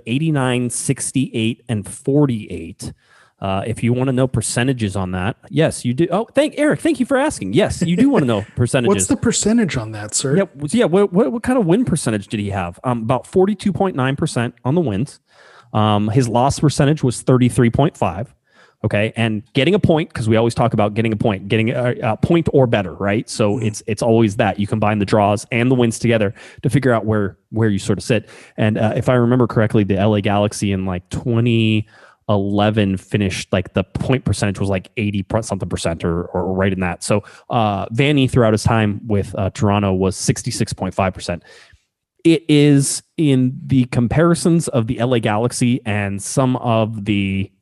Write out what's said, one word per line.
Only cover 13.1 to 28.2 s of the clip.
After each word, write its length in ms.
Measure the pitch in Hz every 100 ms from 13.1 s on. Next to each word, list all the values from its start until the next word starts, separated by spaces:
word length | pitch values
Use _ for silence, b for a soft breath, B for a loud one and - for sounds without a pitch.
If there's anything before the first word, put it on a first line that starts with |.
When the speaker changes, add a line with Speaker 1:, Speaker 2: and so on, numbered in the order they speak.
| 127 -
Speaker 1:
forty-two 460 | 185 190 208 208
point 240 | 165 196 156
nine 200 | 131 139
percent 380 | 160 - 117 - 123
on 80 |
the 80 | 165
wins. 380 | 151 98 139 - _ b b b b
Um, 360 | 107 107 104 107
his 200 | 120 120
loss 320 | 117 135 -
percentage 420 | 156 - 143 156
was 200 | 131 -
thirty-three 480 | - 127 123 - 120
point 260 | - 143 -
five. 380 | 104 87 120 _ _ b b b
Okay, 280 | 107 104 110 -
and 260 | 113 107 -
getting 200 | - 143
a 40 | 202
point, 340 | - 160 160
'cause 140 | - 110
we 80 | 110
always 180 | 117
talk 180 | - 120
about 220 | 107 104
getting 180 | 104 113
a 40 | 107
point, 320 | 120 98 98
getting 220 | 113 110
a, 260 | 127 123 117
a 160 | 120 107
point 320 | - 170 160
or 160 | 147 127
better, 260 | 113 95
right? 340 | 76 98 104 -
So 280 | - 107 104
Speaker 2:
Mm-hmm. 100 | 110
Speaker 1:
it's, 160 | 104 -
it's 140 | 107
always 340 | 120 113 113 104
that 240 | 110 92
you 80 | 101
combine 320 | 110 104 107
the 40 |
draws 400 | 98 110 101 101 -
and 180 | 120 120
the 60 |
wins 240 | 131 120 113
together 340 | 120 117 101 - B B
to 80 | 139
figure 220 | 143 131
out 120 | 117
where, 320 | 107 107 98 - _
where 180 | 110 110
you 120 | 98
sort 180 | - 98
of 60 |
sit. 240 | - 107